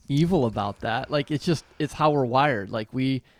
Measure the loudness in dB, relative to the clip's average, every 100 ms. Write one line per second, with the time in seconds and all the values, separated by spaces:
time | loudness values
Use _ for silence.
0 | -2 2 2 2 2 0 -4 -4 -4 -4
1 | -2 -4 -2 -2 -2 -2 -4 -6 -6 0
2 | 2 2 2 2 2 2 -4 -6 -6 -2
3 | -2 -2 -6 _